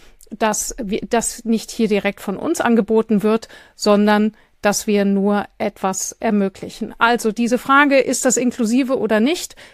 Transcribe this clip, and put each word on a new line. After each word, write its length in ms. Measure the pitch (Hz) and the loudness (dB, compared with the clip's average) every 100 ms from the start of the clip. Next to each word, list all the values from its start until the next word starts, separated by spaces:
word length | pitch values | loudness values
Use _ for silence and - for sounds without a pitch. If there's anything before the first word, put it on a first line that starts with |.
| - - - | -20 -20 -20
dass 460 | 214 220 214 - - | -4 -2 -2 -6 -8
wir, 200 | 208 196 - | -6 -6 -2
dass 360 | 233 - - | -2 -2 -6
nicht 260 | 220 226 - | -2 -2 -4
hier 180 | - 220 | -2 0
direkt 320 | 202 202 196 | 0 -2 -4
von 160 | - 190 | -6 -6
uns 240 | - 339 | -4 -2
angeboten 640 | - 226 196 220 220 214 | 2 2 2 0 2 0
wird, 260 | 214 220 - - - | 2 0 -4 -20 -20
sondern 640 | - 208 208 208 208 214 - _ _ | -4 2 4 4 4 2 -2 _ _
dass 280 | 208 196 - | -2 -2 0
wir 160 | 202 | 0
nur 420 | 202 196 196 208 - - | 2 0 0 0 -4 -6
etwas 580 | 220 - 190 190 - - | -6 -4 -4 -4 -8 -6
ermöglichen. 720 | 233 208 196 - - - 220 - | -2 0 -2 -4 -14 -12 -12 0
Also 320 | 233 240 226 | 2 2 0
diese 280 | 208 233 240 | -2 0 -2
Frage, 400 | - 277 285 269 | 2 4 6 4
ist 260 | - 254 | 2 0
das 120 | 262 - | 0 0
inklusive 640 | 247 - 220 247 254 269 | 0 0 0 0 0 -2
oder 220 | 214 214 | 0 2
nicht, 340 | 240 359 - - - | 2 -2 -6 -16 -20